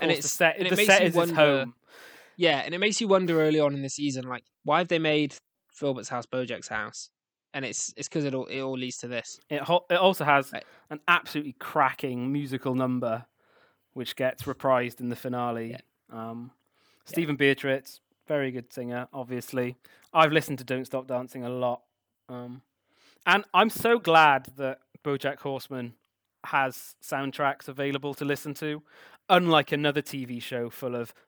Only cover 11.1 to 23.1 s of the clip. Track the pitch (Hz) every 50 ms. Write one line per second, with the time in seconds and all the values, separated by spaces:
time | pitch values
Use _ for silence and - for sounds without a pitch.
11.1 | 175 165 170 - - 151 147 135 123 - - - - 156 139 127 - - - 131
12.1 | 123 123 123 135 143 147 143 127 135 127 - 135 127 131 131 127 127 123 123 113
13.1 | 113 120 123 _ _ _ _ _ _ _ _ _ _ _ _ _ - 131 120 -
14.1 | - - 127 127 - - - 135 123 - - 135 131 123 123 120 120 - 123 120
15.1 | 120 - - 127 123 123 123 120 117 117 113 117 113 - - _ _ _ _ _
16.1 | 117 113 113 113 117 120 120 127 - _ _ _ _ _ _ _ _ _ _ -
17.1 | - 165 170 147 143 135 143 139 135 - - 139 135 139 135 - - - _ _
18.1 | _ _ _ - 151 143 135 131 127 123 113 - - 131 120 120 120 123 127 -
19.1 | - 135 123 120 127 120 - - - 127 123 123 127 - _ _ _ _ _ _
20.1 | - 160 160 147 156 156 - - 139 123 123 131 131 131 127 - - 131 127 131
21.1 | 156 156 - - - 131 120 120 127 127 123 123 123 - _ _ _ _ _ _
22.1 | _ _ _ - 123 123 123 123 123 127 _ _ _ _ _ _ _ _ _ _